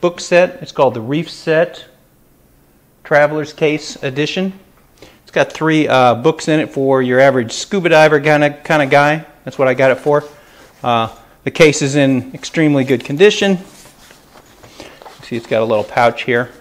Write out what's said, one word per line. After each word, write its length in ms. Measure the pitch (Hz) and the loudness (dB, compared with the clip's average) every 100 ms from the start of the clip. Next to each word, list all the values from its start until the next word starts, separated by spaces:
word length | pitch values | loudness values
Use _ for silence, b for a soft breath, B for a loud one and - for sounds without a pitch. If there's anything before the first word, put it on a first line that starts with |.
book 180 | 180 175 | -2 -4
set. 380 | - 175 180 - | 0 2 2 -2
It's 80 | 160 | -16
called 240 | - 139 117 | 0 0 0
the 60 | |
Reef 280 | 110 147 165 | -6 -6 -6
Set 560 | - - 156 175 - - _ _ _ _ _ _ _ _ _ _ _ | -10 -4 -2 -2 -6 -20 _ _ _ _ _ _ _ _ _ _ _
Traveler's 500 | - 151 147 151 147 | -2 0 0 -2 -10
Case 420 | - 160 151 - - | -4 -2 -2 -8 -10
Edition. 560 | 139 131 151 - 190 190 _ _ _ _ B B | -10 -6 -6 -4 -6 -8 _ _ _ _ B B
It's 80 | _ | _
got 240 | - 139 | -4 -4
three, 340 | - 156 156 147 | -2 0 0 2
uh, 280 | 131 127 117 | 4 4 2
books 320 | 139 160 - | 0 -2 -2
in 120 | 156 | -2
it 120 | 147 | -2
for 320 | - 135 135 | -2 0 0
your 160 | 127 127 | 2 4
average 320 | 139 131 113 | 4 4 -2
scuba 380 | - - 202 170 | -8 -6 -2 2
diver 300 | 160 156 147 | 4 6 4
kinda, 300 | 143 151 147 143 | 2 2 0 -2
kinda 240 | - 156 139 | -4 -2 2
guy. 360 | 143 143 156 156 - | 2 2 0 -6 -18
That's 160 | - - | -18 -2
what 80 | 131 | 0
I 80 | 127 | 2
got 160 | 135 | 2
it 80 | 127 | 2
for. 240 | - 147 147 B B B B B | 0 -2 -2 B B B B B
Uh, 260 | 123 117 113 B B B | -2 -2 -2 B B B
the 80 | - | -12
case 320 | - 160 143 | 2 4 4
is 120 | 143 143 | -2 0
in 360 | 139 131 - | 2 0 -4
extremely 500 | - - - 156 143 | -14 -10 -2 0 2
good 220 | 131 127 - | 0 -2 -2
condition. 540 | 143 202 208 202 185 - - - _ - - _ - _ _ B B B B B - - | 2 2 2 0 -2 -4 -20 -20 _ -20 -20 _ -20 _ _ B B B B B -20 -10
See, 100 | 117 | -10
it's 100 | 113 | -4
got 160 | 110 | -2
a 40 | 113 | 0
little 180 | 107 | -2
pouch 400 | 104 - 120 113 | -2 0 0 0
here. 260 | - 120 123 - | -2 -2 -2 -10